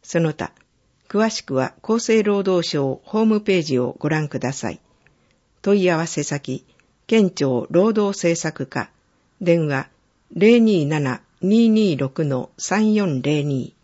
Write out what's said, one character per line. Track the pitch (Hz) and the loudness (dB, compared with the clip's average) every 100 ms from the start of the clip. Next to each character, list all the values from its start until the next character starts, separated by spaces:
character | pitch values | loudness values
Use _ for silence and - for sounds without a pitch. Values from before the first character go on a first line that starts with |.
そ | - 175 | -4 -2
の | 160 | -2
他、 | 151 - _ _ _ _ _ _ | -4 -10 _ _ _ _ _ _
詳 | 202 220 | -2 0
し | 214 | -2
く | - 131 | -4 -4
は | 131 _ | -4 _
厚 | - 226 | -4 -2
生 | 226 226 | 2 2
労 | 208 202 | 2 0
働 | 196 180 170 | 0 0 0
省 | 151 139 131 | -2 -2 -4
ホ | - 214 | -6 0
ー | 220 | 2
ム | 214 | 0
ペ | 208 185 | 0 0
ー | |
ジ | 156 127 | 0 -2
を | 123 - | -2 -4
ご | 147 | -2
覧 | 151 147 | -2 -4
く | 135 | -4
だ | 123 | -6
さ | 135 107 | -6 -8
い。 | - _ _ _ _ _ _ _ _ | -10 _ _ _ _ _ _ _ _
問 | - 202 | 0 2
い | 180 | 2
合 | 160 | 0
わ | 165 | -2
せ | - | -4
先、 | 147 143 - 131 _ _ _ _ - | -4 -6 -6 -12 _ _ _ _ 0
県 | 226 196 | 2 2
庁 | - 139 123 - | 0 0 0 0
労 | 170 214 | 2 2
働 | 220 202 196 | 2 -2 0
政 | 170 165 | -2 0
策 | 160 - 135 | -4 -8 -8
課、 | - - _ _ _ _ _ | -6 -8 _ _ _ _ _
電 | 175 170 151 | 0 2 2
話 | 135 - _ _ _ _ | -4 -6 _ _ _ _
零 | 170 208 240 | 2 4 6
二 | 226 196 143 | 4 2 0
七 | 151 139 123 _ _ | -2 -2 -6 _ _
二 | 185 220 233 | 0 4 4
二 | 220 208 139 | 4 2 0
六 | 135 - | -4 -2
の | 151 131 127 - | -2 -2 -6 -12
三 | - 190 214 | -4 0 2
四 | 214 196 135 | 2 0 -2
零 | 135 151 | -2 -2
二。 | 147 135 - _ | -2 -4 -6 _